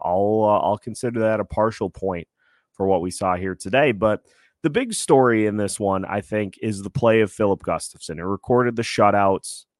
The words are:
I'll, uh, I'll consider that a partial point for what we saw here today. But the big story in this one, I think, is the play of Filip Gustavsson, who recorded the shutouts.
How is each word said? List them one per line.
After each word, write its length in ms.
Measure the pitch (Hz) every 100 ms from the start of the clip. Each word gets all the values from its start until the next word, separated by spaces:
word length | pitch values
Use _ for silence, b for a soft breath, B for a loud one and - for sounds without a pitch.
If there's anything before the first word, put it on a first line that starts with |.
I'll, 400 | - 92 101 110
uh, 140 | 107 104 85
I'll 100 | 104
consider 440 | - 107 123 117
that 200 | 110 107
a 40 | 98
partial 420 | - 110 - 98
point 400 | - 95 87 80 _ _ _ _
for 120 | - 95
what 140 | 92
we 100 | 90
saw 260 | - 95 90
here 180 | 95
today. 380 | 90 95 127 147
But 340 | 101 107 104 b b b b
the 60 | 156
big 240 | 156 254
story 540 | 214 - 139 123 113 107
in 100 | 104
this 240 | 98 -
one, 240 | 101 95
I 160 | 95 101
think, 380 | - 107 101 -
is 220 | 110 98
the 80 | 98
play 320 | - 120 110
of 100 | 107
Filip 300 | - 104 92
Gustavsson, 560 | - 82 - - - 80
who 80 | 92
recorded 500 | 98 - 123 120 117
the 60 |
shutouts. 800 | 113 - 104 101 98 95 - - -